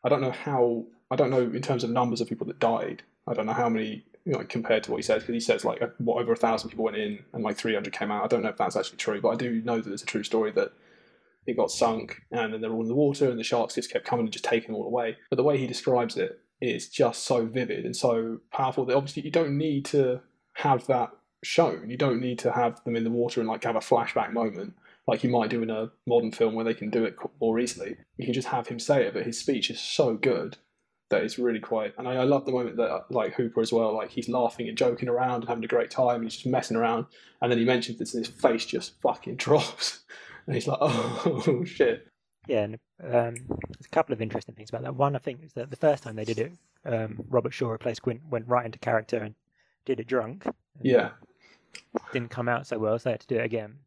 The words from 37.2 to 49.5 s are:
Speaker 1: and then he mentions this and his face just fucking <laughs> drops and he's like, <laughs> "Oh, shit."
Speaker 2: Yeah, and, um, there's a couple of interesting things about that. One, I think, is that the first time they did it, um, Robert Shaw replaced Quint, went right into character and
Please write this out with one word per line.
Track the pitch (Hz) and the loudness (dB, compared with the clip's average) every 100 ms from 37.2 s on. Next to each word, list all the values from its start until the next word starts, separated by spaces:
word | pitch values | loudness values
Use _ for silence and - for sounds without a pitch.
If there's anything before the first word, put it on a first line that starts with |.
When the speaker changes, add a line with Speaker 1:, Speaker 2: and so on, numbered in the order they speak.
| - _ | -20 _
Speaker 1:
and | 120 | 0
then | 120 | 2
he | |
mentions | 117 127 117 113 | 4 2 0 -6
this | 110 | -6
and | 120 110 | -4 -6
his | |
face | - - 113 - | 2 2 2 -2
just | 123 - _ | -4 -6 _
fucking | - - - - | -2 -2 -8 -6
<laughs> | - | 2
drops | 151 - - - - _ - - - - | 4 2 -4 -6 -6 _ -20 -18 -16 -4
and | 139 | -2
he's | - | -2
like, | 135 | 0
<laughs> | |
"Oh, | 147 117 117 - 139 - - 127 | 2 2 -2 0 0 2 2 2
shit." | 175 - 127 113 - _ _ _ - | -2 2 2 2 -6 _ _ _ -2
Speaker 2:
Yeah, | 123 | 0
and, | 104 113 _ _ | 0 -6 _ _
um, | - 120 117 120 127 | 0 0 2 -4 -8
there's | - - - - | -8 -8 -12 -4
a | |
couple | - - | 0 0
of | 113 | -2
interesting | 113 113 - - | -4 -6 -8 -18
things | 107 | -10
about | 117 | -8
that. | 127 135 | -6 0
One, | 139 | 0
I | 139 | 0
think, | - 135 | -6 -10
is | 160 | -12
that | - 127 | -10 -10
the | 131 | 2
first | 156 139 | 2 2
time | - 110 | -2 -8
they | |
did | 107 113 | -4 -2
it, | 156 175 _ _ | -4 -6 _ _
um, | - 117 110 - - | -4 -2 -2 -8 0
Robert | 123 110 | 0 0
Shaw | - 120 | -2 -2
replaced | 110 123 113 | -2 -4 -2
Quint, | - 117 156 | -4 -4 -4
went | 123 113 | -6 2
right | 123 117 | 0 0
into | 110 | -6
character | - 113 110 117 | 0 0 0 -4
and | 107 107 _ | -4 -12 _